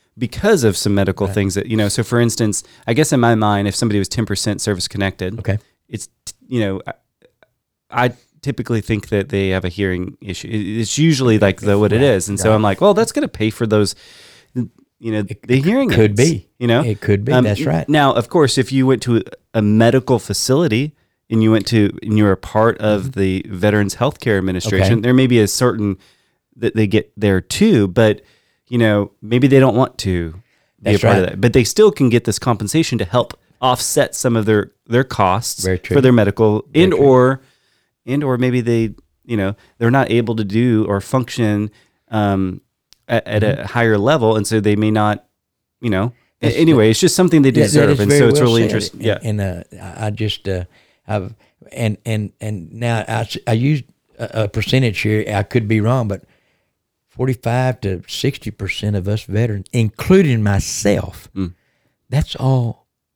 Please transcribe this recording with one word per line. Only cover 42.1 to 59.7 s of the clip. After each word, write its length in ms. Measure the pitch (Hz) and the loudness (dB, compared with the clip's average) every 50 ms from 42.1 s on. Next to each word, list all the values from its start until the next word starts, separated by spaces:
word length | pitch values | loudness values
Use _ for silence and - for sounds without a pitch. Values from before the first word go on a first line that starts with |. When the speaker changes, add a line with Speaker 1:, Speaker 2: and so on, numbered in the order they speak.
| 113 107 104 101 98 95 95 92 90 - - _ _ _ _ _ _ _ _ | -4 -2 0 0 0 -2 -2 -4 -6 -10 -16 _ _ _ _ _ _ _ _
Speaker 1:
at, 200 | - 120 110 - | -4 -4 -4 -4
at 160 | - 107 107 110 | -2 -2 0 0
a 40 | |
Speaker 2:
Mm-hmm. 180 | 107 - - - | 0 -2 -4 -6
Speaker 1:
higher 320 | - - 120 117 113 107 | -6 -4 0 0 2 2
level, 400 | 101 98 131 156 127 113 110 110 | 2 2 0 0 2 2 2 2
and 100 | 110 104 | 0 -2
so 120 | - 113 110 | 0 -2 0
they 140 | 101 107 104 | 2 2 0
may 120 | 104 110 110 | 2 0 0
not, 340 | 107 110 104 107 104 104 - _ _ _ _ _ _ _ _ _ _ _ | 0 0 0 0 -2 -4 -8 _ _ _ _ _ _ _ _ _ _ _
you 80 | 127 117 | -6 -4
know. 240 | 107 95 110 127 120 _ _ _ _ _ | -2 -2 -2 -4 -6 _ _ _ _ _
A-, 40 | - | -4
Speaker 2:
That's 80 | 113 - | -2 0
Speaker 1:
anyway, 300 | - 165 160 151 120 107 | 2 4 4 4 6 4
Speaker 2:
the 60 | 110 | 4
Speaker 1:
it's 80 | 110 - | 4 4
just 140 | 190 170 - | 2 0 2
something 260 | - 185 170 165 156 | 2 2 4 4 4
they 100 | 135 135 | 4 4
Speaker 2:
That, 80 | 120 - | 4 4
that 60 | 147 | 2
Speaker 1:
deserve, 240 | 101 - - - - | 4 4 4 4 4
Speaker 2:
is 80 | 147 - | 2 2
Speaker 1:
and 100 | - - | 2 2
Speaker 2:
very 100 | 143 143 | 4 4
Speaker 1:
so 60 | 127 117 | 4 4
it's 100 | 110 - | 4 4
Speaker 2:
well 100 | 127 120 | 4 4
Speaker 1:
really 120 | 117 117 | 4 2
Speaker 2:
said. 40 | 110 107 | 2 2
Speaker 1:
interesting. 280 | - 107 104 - - - | 0 -4 -6 -6 -10 -4
Speaker 2:
And, 40 | - | -4
Speaker 1:
Yeah. 240 | 113 98 - - 113 | -4 -4 -2 -4 -6
Speaker 2:
and, 120 | 104 104 | -4 -2
uh, 220 | 98 95 87 87 - - - 90 92 95 - - | -4 -4 -6 -8 -12 -16 -20 -18 -18 -18 -12 -8
I, 60 | 110 | -8
I 20 | 107 | -8
just, 380 | 104 101 107 104 - - - | -6 -4 -6 -6 -6 -6 -6
uh, 160 | 98 95 90 87 - _ _ _ _ _ _ _ | -6 -6 -6 -6 -10 _ _ _ _ _ _ _
I've, 280 | - 101 104 92 107 110 _ _ _ _ _ - - - | -6 -6 -6 -6 -8 -14 _ _ _ _ _ -20 -16 -8
and, 240 | 127 120 107 104 - _ | -4 -4 -4 -4 -4 _
and, 260 | 117 110 107 104 98 - _ | -6 -4 -4 -6 -8 -10 _
and 320 | 110 107 107 92 82 82 - | -10 -10 -8 -10 -12 -16 -12
now 260 | 113 120 117 117 110 - | -6 -4 -4 -2 -4 -4
I 140 | - 113 110 | -6 -6 -6
s-, 160 | 113 - - - - | -6 -6 -10 -8 -4
I 80 | 123 113 | -2 -2
used 300 | 113 123 143 156 135 117 - _ _ _ _ _ | 0 0 0 0 -2 -4 -12 _ _ _ _ _
a, 260 | - 117 - - 110 107 | -14 -14 -8 -4 -4 -4
a 40 | |
percentage 520 | 98 - 113 101 - - 131 131 117 98 - | -4 -4 -6 -4 -2 0 0 0 0 -2 -2
here. 240 | - 110 107 107 104 - 107 | -2 -2 -2 -2 -2 -2 -4
I 80 | 98 98 | -4 -4
could 240 | - - 123 110 | -2 -2 -2 0
be 140 | 104 113 110 | 0 0 0
wrong, 260 | 104 113 127 135 117 | 0 0 0 -2 -2
but 160 | 101 95 - - _ _ _ _ _ _ _ _ _ _ _ _ _ _ _ _ _ | -4 -6 -8 -12 _ _ _ _ _ _ _ _ _ _ _ _ _ _ _ _ _
forty-five 720 | _ - 127 131 123 117 - 120 120 127 127 127 123 - | _ -4 -4 -4 -4 -4 -4 -2 -2 0 0 -2 -2 -4
to 200 | - 98 92 85 - | -6 -6 -6 -6 -10
sixty 440 | - - - - 139 - - - 107 | -12 -8 -4 -4 -4 -4 -6 -12 -14
percent 440 | 107 - 101 90 - - - 107 104 | -10 -10 -10 -8 -8 -4 -4 -2 -2
of 120 | 98 90 | -2 -2
us 160 | 101 107 104 - | -4 -4 -4 -6
veterans, 440 | - 95 107 120 117 104 101 90 - | -4 -2 -2 -2 -2 -4 -6 -8 -4